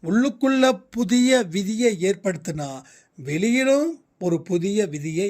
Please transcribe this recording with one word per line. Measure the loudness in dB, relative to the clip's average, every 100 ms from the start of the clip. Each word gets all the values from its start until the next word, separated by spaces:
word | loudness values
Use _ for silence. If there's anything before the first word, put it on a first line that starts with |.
உள்ளுக்குள்ள | -2 2 0 0 0 4 2 2 -4
புதிய | -4 0 2 4 2
விதியை | 0 -4 -4 0 0 2
ஏற்படுத்தினா | -2 -2 -4 -6 -8 -8 -8 -12 -18 _ _ -14
வெளியிலும் | -6 -2 0 2 2 2 0 -6 _ -6
ஒரு | -2 -2
புதிய | -2 -2 0 0 -2
விதியை | -4 -6 -4